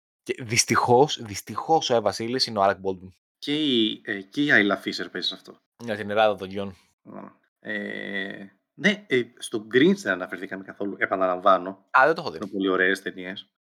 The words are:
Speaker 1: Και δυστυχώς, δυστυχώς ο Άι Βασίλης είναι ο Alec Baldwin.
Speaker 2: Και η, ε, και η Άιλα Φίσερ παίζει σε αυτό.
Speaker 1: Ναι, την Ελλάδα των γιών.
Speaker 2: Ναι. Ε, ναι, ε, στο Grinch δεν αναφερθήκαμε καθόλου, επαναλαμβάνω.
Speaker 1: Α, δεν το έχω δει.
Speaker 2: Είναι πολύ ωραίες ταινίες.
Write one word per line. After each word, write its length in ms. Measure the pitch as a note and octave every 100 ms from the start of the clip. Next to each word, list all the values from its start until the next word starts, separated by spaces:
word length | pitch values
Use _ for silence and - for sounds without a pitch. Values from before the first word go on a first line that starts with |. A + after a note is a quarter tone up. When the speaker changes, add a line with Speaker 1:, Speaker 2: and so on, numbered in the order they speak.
| _ _
Speaker 1:
Και 120 | - -
δυστυχώς, 760 | A#2+ A2+ - A2 - A#2+ D3+ -
δυστυχώς 680 | A2 G2+ - G#2+ - D#3+ -
ο 40 |
Άι 60 | A#2+
Βασίλης 460 | G#2 G2 A2+ B2+ -
είναι 140 | G#2+
ο 40 |
Alec 120 | G2 F#2+
Baldwin. 280 | F#2+ F#2 F#2 _ _ _
Speaker 2:
Και 180 | - D3
η, 380 | D3+ A#2+ A2 A2+ -
ε, 160 | G2+
και 220 | F#2+ C#3
η 80 | D3
Άιλα 260 | B2 G2+ G2
Φίσερ 320 | - F2+ F2
παίζει 180 | F#2 E2+
σε 60 |
αυτό. 220 | F#2 - - _ -
Speaker 1:
Ναι, 120 | A#2 G#2
την 140 | G2+
Ελλάδα 260 | G#2 A2 G2
των 140 | F#2+
γιών. 260 | G2 G2 F2+ _ _
Speaker 2:
Ναι. 200 | - G2 G2+ _ _ _
Ε, 840 | A2 G#2+ G2+ G#2 G2+ G2 G2 G#2 G2 _ _
ναι, 320 | - D#3+ G3+ -
ε, 140 | B2+ A#2 -
στο 300 | - A#2 G#2+
Grinch 220 | A#2+ E3 G3
δεν 160 | G#2
αναφερθήκαμε 520 | F2+ F2+ F2 F#2 F#2+
καθόλου, 320 | G2 F#2+ G2+ F#2+
επαναλαμβάνω. 680 | A2 G2 F#2 F2+ G2+ F#2 F2+ G2 _ C3
Speaker 1:
Α, 40 | C#3
δεν 100 | F3+
το 60 |
έχω 100 | C3+
δει. 60 | D#2+
Speaker 2:
Είναι 140 | G2
πολύ 180 | G2+ F#2+
ωραίες 320 | F#2 F#2 G2
ταινίες. 480 | - F#2 F#2 G#2 - _